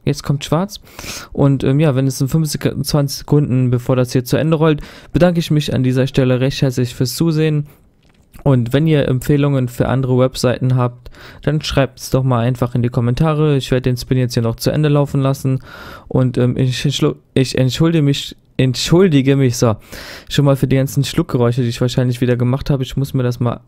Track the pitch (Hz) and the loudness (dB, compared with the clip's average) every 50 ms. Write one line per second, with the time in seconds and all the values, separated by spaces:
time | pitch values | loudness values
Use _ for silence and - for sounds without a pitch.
0 | _ 143 143 - - - 143 147 - - 147 160 190 202 - - - - - - | _ -2 -4 -4 -2 -4 -4 -4 -2 -2 -2 -2 -2 -4 -8 -18 -20 -20 -20 -16
1 | - - - - - - - - 139 139 139 131 - 135 135 143 160 156 123 127 | -14 -14 -14 -14 -16 -10 -2 2 2 2 2 2 2 0 2 2 2 2 2 2
2 | 135 135 127 - 143 127 - 160 156 147 - - - 139 - - 139 - - 151 | 0 -2 -2 -2 -2 0 0 0 0 -2 -4 -4 -4 -4 -4 -4 -4 -2 0 0
3 | 143 139 - - - - 147 147 147 - 120 127 127 123 123 123 120 - 131 123 | 0 -2 -4 -10 -2 0 2 2 2 2 0 0 2 2 0 -2 0 0 0 0
4 | 127 123 - 135 123 - - - 139 160 160 147 160 160 151 151 - - - - | 0 0 0 -2 -2 0 -2 0 2 0 2 2 2 2 2 0 -4 -14 -18 -20
5 | - - - 151 170 180 170 170 165 - 156 151 147 - - 123 127 127 127 131 | -20 -4 2 2 4 4 4 0 0 0 0 0 0 0 -2 0 0 0 2 0
6 | 127 135 - 139 131 127 127 123 131 139 131 - 147 135 123 127 127 123 - - | 0 0 0 0 2 2 2 2 0 -2 0 0 -2 0 0 -2 -4 -4 -2 -4
7 | 135 123 - - 165 170 156 151 156 156 151 151 147 147 - _ _ _ _ _ | -4 -4 -2 -2 0 0 2 0 0 0 0 -2 -4 -6 -14 _ _ _ _ _
8 | _ _ _ _ _ _ _ - - 143 135 123 117 117 123 139 160 160 156 143 | _ _ _ _ _ _ _ -2 0 2 2 2 2 0 0 2 2 4 2 2
9 | 131 - 131 127 - - 147 143 143 143 139 135 127 120 123 - 127 - 120 131 | 2 0 -2 -2 0 0 0 2 2 0 0 0 -2 -4 -2 -2 -2 0 0 0
10 | 131 123 127 123 127 131 - - - 127 113 - 123 127 127 131 123 120 123 - | 0 0 2 2 2 0 0 0 0 0 0 0 0 0 0 0 0 -2 -4 -8
11 | - - - - - - - - - 147 147 156 147 - - 143 135 120 - - | -20 -20 -20 -20 -20 -20 -20 -6 -4 -2 -2 -2 -4 -2 0 0 0 0 -4 -14
12 | - - - 131 131 131 123 117 113 123 131 - 127 120 - 127 117 123 123 139 | -6 -2 -2 0 2 2 0 2 0 0 0 0 -2 -2 0 -2 -2 0 0 0
13 | 117 120 123 - 160 160 151 147 156 151 143 135 123 - 131 127 - 127 127 123 | 0 0 0 0 0 0 2 2 2 2 2 0 0 0 -2 0 0 0 -2 -2
14 | - - 131 127 127 120 - 120 117 113 117 - - 131 - 151 151 151 147 147 | -2 -2 0 0 0 0 0 -2 -2 -2 -4 -2 -2 -2 0 2 2 2 2 2
15 | 143 135 - 143 135 135 139 - - 131 131 131 - - - - - - - - | 0 0 0 0 0 0 -2 -2 -2 -4 -4 -4 -6 -12 -20 -20 -18 -18 -18 -20
16 | - - - 131 127 127 123 123 123 123 123 - 131 127 123 - - 147 131 - | -14 -2 0 0 0 2 2 2 0 0 2 0 0 0 -2 -2 -4 -4 0 0
17 | 156 147 147 - _ _ _ 131 131 123 - - 131 127 120 - 165 165 165 160 | 0 0 -2 -4 _ _ _ 0 0 2 2 0 0 0 2 0 0 2 2 2
18 | 143 139 139 - - - - _ _ _ _ - 127 131 120 - - - 160 175 | 2 2 0 -2 -4 -12 -16 _ _ _ _ 0 0 0 0 -2 0 2 4 4
19 | 196 190 147 139 127 135 139 139 135 127 120 - 127 120 104 - - - - - | 4 6 4 4 4 4 2 4 2 0 2 2 2 0 0 -2 -6 -20 -18 -18
20 | - - - - - - - - 143 143 139 127 - 131 139 135 131 139 - 143 | -18 -18 -18 -20 -14 -4 0 2 4 4 2 2 2 0 2 0 0 0 -2 -2
21 | 135 - - - 165 - - 127 120 120 120 127 127 117 117 - 127 127 - 135 | -2 0 -2 -2 -2 -2 0 0 0 2 2 0 -2 -2 -2 -2 -2 0 0 0
22 | 127 123 123 120 127 123 123 120 123 123 123 139 - - 151 131 131 - - 131 | 0 0 0 0 0 0 0 0 0 0 -2 -2 0 -2 -2 -2 -2 -6 -4 -4
23 | 135 - - 135 123 123 123 - 123 120 - - _ | -4 -2 -2 -2 -2 -2 -2 -2 -2 -4 -4 -6 _